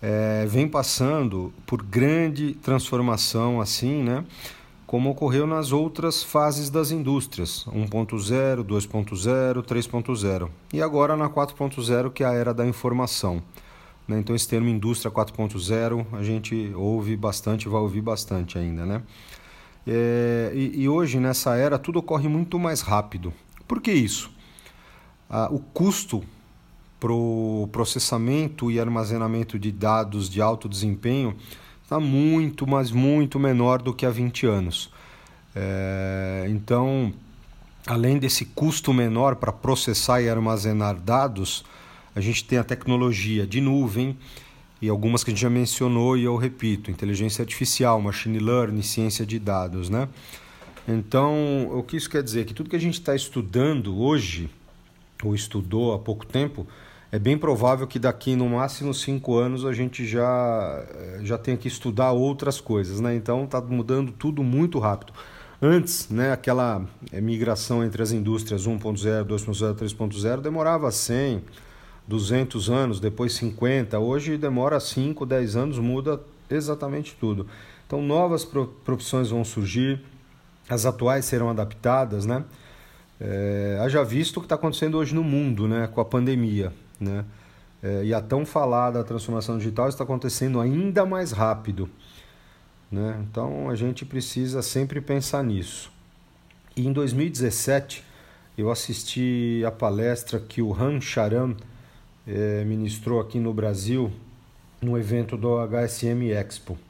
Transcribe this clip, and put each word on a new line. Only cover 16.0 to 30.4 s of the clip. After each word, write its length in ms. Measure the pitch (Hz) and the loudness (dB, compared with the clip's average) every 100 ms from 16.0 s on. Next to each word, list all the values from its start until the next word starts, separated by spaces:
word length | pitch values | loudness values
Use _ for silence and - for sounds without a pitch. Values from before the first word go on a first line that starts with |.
| 110 | -4
a 100 | 110 | -4
gente 520 | 101 110 107 113 104 92 | -2 -2 -2 -4 -4 -2
ouve 400 | 98 113 104 110 | 0 0 0 -2
bastante, 540 | 107 98 - 110 104 | -2 -2 -2 -2 0
vai 100 | 107 | 0
ouvir 220 | 107 98 | 0 -2
bastante 560 | 110 107 - 95 87 92 | -2 -4 -2 -4 -4 -4
ainda, 280 | 85 82 85 | -4 -4 -4
né? 160 | 104 117 - - - - - - - - | -4 -6 -18 -20 -20 -20 -20 -20 -14 -2
É, 640 | 117 117 120 120 117 113 | 0 2 2 2 2 0
e, 280 | 135 131 - | -2 -2 0
e 80 | 135 | 2
hoje 280 | 156 165 131 | 2 2 2
nessa 380 | 127 127 - 120 | 2 2 2 2
era 240 | 143 147 | 4 2
tudo 200 | - 170 | 0 -2
ocorre 280 | 170 156 147 | 0 0 2
muito 320 | 151 170 175 | 0 0 0
mais 220 | 175 156 | 0 -2
rápido. 520 | - 104 104 90 87 82 - - - | 0 0 0 -6 -8 -10 -16 -20 -6
Por 140 | 240 | -2
que 140 | - | 2
isso? 360 | 190 107 - - - - - - - - - - - _ | 4 4 0 -8 -16 -20 -20 -20 -20 -20 -20 -20 -20 _
Ah, 180 | 110 113 | -2 0
o 100 | 143 | -2
custo 600 | - - 185 - - 113 80 - - - - - - - | -6 0 2 2 -2 -6 -6 -18 -20 -20 -20 -20 -20 -6
pro 680 | 117 117 117 113 110 110 104 | 0 0 2 0 0 0 -2
processamento 1000 | 110 113 - - 120 117 143 156 151 120 | 0 0 0 0 0 2 0 0 -2 -2
e 100 | 117 | 0
armazenamento 760 | 117 117 110 113 113 113 113 110 | 0 0 0 0 0 -2 -2 -4
de 140 | 101 | -4
dados 580 | 98 107 110 107 101 95 | 0 2 4 2 -2 -4
de 120 | 95 | 2